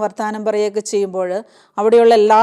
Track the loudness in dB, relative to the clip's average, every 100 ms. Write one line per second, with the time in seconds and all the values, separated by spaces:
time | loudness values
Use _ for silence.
0 | -8 -6 -8 -6 -6 -4 -4 -6 -6 -6
1 | -4 -6 -6 -8 -10 _ _ -4 2 4
2 | 4 4 4 4